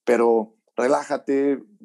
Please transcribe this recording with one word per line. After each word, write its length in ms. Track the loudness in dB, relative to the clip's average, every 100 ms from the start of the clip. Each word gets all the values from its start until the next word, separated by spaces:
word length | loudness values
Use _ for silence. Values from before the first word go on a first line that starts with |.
Pero 500 | -2 2 2 2 -2 _ _ -4
relájate, 840 | 0 -2 -2 -6 -2 -2 0 -2 -8 _